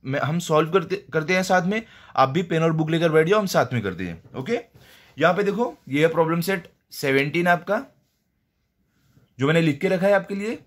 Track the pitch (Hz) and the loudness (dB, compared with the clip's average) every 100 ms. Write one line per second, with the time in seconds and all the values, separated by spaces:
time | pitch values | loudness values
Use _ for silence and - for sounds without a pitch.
0 | 135 135 123 170 170 156 160 190 165 180 | -6 -4 -2 -4 2 2 2 0 -2 -8
1 | - 160 156 185 185 185 175 214 226 - | -4 -6 0 -2 2 0 2 -4 -6 -20
2 | - - 135 147 180 165 165 156 156 165 | -6 0 2 0 -2 0 0 0 0 0
3 | 165 156 160 214 196 170 120 123 98 85 | 2 4 4 2 2 0 0 -2 -4 -6
4 | 92 85 - - 135 233 - - - - | -8 -10 -14 -12 -6 -6 -8 -20 -20 -20
5 | _ - 160 180 196 190 247 - - 139 | _ 0 2 2 -2 -2 -4 -6 -6 0
6 | 160 160 160 170 170 190 - _ _ - | 2 2 0 0 -2 -4 -6 _ _ -6
7 | 143 135 147 170 175 175 175 214 277 _ | 0 0 0 0 2 0 0 -4 -4 _
8 | _ _ _ _ _ _ _ _ _ _ | _ _ _ _ _ _ _ _ _ _
9 | _ _ _ - 139 165 165 143 185 180 | _ _ _ -4 0 2 2 0 0 0
10 | 196 202 190 202 208 294 | 2 2 0 -8 -6 -8